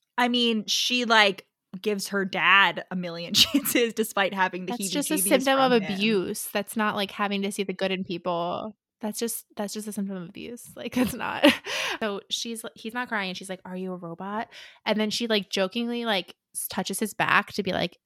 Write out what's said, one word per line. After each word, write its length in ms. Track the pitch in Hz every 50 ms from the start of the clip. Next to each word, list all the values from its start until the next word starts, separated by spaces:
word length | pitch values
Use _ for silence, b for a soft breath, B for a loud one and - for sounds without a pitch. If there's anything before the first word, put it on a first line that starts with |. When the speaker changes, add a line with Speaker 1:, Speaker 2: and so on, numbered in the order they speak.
| _ _ _ -
Speaker 1:
I 100 | 247 247
mean, 360 | 240 247 240 233 226 214 202
she, 380 | - - - - - 247 247 240
like, 420 | 220 233 220 208 202 190 - - _ _ _ _ _ - 185
gives 280 | - 214 208 196 - -
her 160 | 202 196 190
dad 600 | 190 196 185 160 175 190 196 196 175 165 170 - -
a 60 | 180
million 380 | 185 180 175 165 170 170 165 208
<laughs> 0 |
chances 580 | - - - - 277 285 - - 269 240 233 214
despite 400 | - 214 - - 202 196 185 202
having 280 | 190 185 185 180 180 185
the 20 | 175
Speaker 2:
That's 220 | - - 196 -
just 200 | - 294 285 -
a 40 | 311 302
Speaker 1:
heebie-jeebies 0 |
Speaker 2:
symptom 400 | 180 - 294 254 262 269 269 269
of 80 | 262
Speaker 1:
from 60 | 262 247
him. 60 | 233 190
Speaker 2:
abuse. 640 | - 196 190 202 226 220 196 - - 214 - - - -
That's 240 | 208 202 - -
not, 200 | 220 214 214 -
like, 140 | 208 196 190 -
having 300 | - 208 202 202 196 196
to 100 | 202 208
see 100 | - 196
the 100 | 190 190
good 200 | - 190 190 190
in 100 | 185 190
people. 720 | - 180 170 - 180 175 170 170 175 175 - - 220 214 _ _ _ _ _
That's 180 | - 214 214 -
just, 260 | 233 226 - - - _ _
that's 180 | - 208 202 -
just 120 | 214 208
a 60 | 214 208
symptom 240 | 214 196 196 196
of 120 | 185 175 170
abuse. 400 | 202 - - - 240 240 - - -
<laughs> 40 |
Like, 180 | - - 240 -
that's 200 | 247 254 202 -
not. 300 | 220 - - - - - 294 - - - B B B B 494 392 B
So 200 | 233 208 202 190 - -
she's, 340 | - - - 233 226 220 - 220 -
he's 200 | - - 226 220
not 140 | 247 247 247
crying, 200 | 233 208 196 185
and 60 | 180
she's 120 | 180 185 196
like, 120 | 185 180 -
"Are 120 | 185 185
you 160 | 185 185 185 180
a 40 |
robot?" 520 | 180 180 165 165 170 185 196 208 214 226 - B B B B B B B
And 140 | 220 214 208
then 120 | 214 214
she, 160 | - - 240 226
like, 220 | 220 202 185 -
jokingly, 540 | - 202 190 185 - 233 233 233 240 240 233
like, 300 | 226 208 185 175 - - _ _ _ -
s-, 120 | - - -
touches 300 | - - 220 - 196 -
his 160 | 226 202 -
back 380 | - 165 - - 185 214 - -
to 100 | - 196
be 100 | 185 175
like, 260 | - 175 175 - _ _